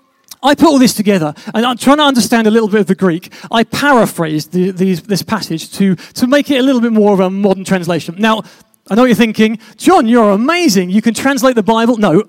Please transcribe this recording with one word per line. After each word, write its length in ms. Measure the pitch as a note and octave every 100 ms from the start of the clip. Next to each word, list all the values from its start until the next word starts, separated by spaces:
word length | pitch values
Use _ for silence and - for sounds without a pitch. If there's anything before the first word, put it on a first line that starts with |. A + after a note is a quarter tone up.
| _ _ _ -
I 100 | C4+
put 140 | C#4+ E4
all 100 | C#4
this 160 | B3+
together, 400 | - G3+ G3 D3+ D3 - A3
and 100 | A#3+
I'm 120 | A#3+
trying 200 | B3 D4
to 60 |
understand 420 | C#4+ B3 - A#3 A3
a 60 |
little 180 | A3+ A3
bit 100 | G#3+
of 60 | F3+
the 80 |
Greek. 400 | F#3+ F#3+ E3 - - F3
I 140 | A#3
paraphrased 880 | A3 - D4 B3+ G#3 - D#3+ D3+ -
the, 180 | F3+ F#3
these, 320 | F#3 F#3+ F3+
this 220 | - G3
passage 480 | - A3 - D#3+ -
to, 240 | - G3 F#3
to 320 | - - B3
make 240 | C#4+ C#4
it 80 | C#4
a 20 |
little 200 | C4 B3+
bit 100 | A#3
more 220 | A3 G#3
of 60 | F#3+
a 120 | F#3
modern 320 | F#3+ G3+ F#3+
translation. 520 | F3 F#3 E3+ E3+ - E3+
Now, 240 | A3 A3 - - _ _ -
I 60 |
know 80 | G3+
what 60 | B3+
you're 80 | G3
thinking, 420 | A3+ G#3+ A3 A#3 - -
"John, 300 | D4 F4+ A3+
you're 220 | A#3+ G#3
amazing. 600 | G3 C4 F4 E4+ F#3+ F3+
You 100 | G3+
can 140 | A3+ A3
translate 400 | C4+ C#4 B3+ A#3+
the 80 |
Bible." 340 | G3 A3+ A#3 A#3
No, 280 | G#3 D#3+